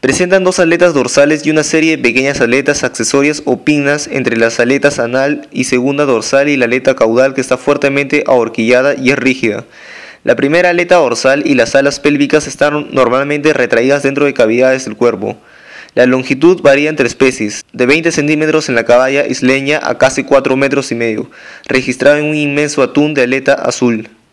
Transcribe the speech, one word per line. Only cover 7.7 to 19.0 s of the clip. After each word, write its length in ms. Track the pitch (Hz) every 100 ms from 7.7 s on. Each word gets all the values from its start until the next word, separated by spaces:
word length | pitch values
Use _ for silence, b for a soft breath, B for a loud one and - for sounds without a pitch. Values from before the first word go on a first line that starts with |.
| 143 139 139 139 147 -
ahorquillada 680 | 131 113 113 113 123 135
y 160 | 135 127
es 80 | -
rígida. 460 | 127 127 113 104 - B B B B B
La 140 | - 123
primera 340 | 139 160 180
aleta 240 | 175 175
dorsal 500 | 180 135 117 131 139
y 120 | 147 131
las 180 | 113
alas 240 | 139 139 139
pélvicas 480 | 147 143 139 151 147
están 400 | - 147 147 143
normalmente 600 | - 123 127 143 147 147
retraídas 520 | 151 120 113 127 139
dentro 220 | 135 139 143
de 80 |
cavidades 500 | - 110 117 131 131
del 100 | 131
cuerpo. 420 | 107 120 110 104 107 B B B B B -
La 100 | 127
longitud 560 | 131 127 131 160 180
varía 280 | 143 135 151
entre 180 | 156 135
especies, 560 | - 185 - 104 - -
de 140 | - 123
veinte 260 | 151 165
centímetros 560 | 160 147 151 156 156 147
en 80 | 120
la 80 |
caballa 420 | 113 123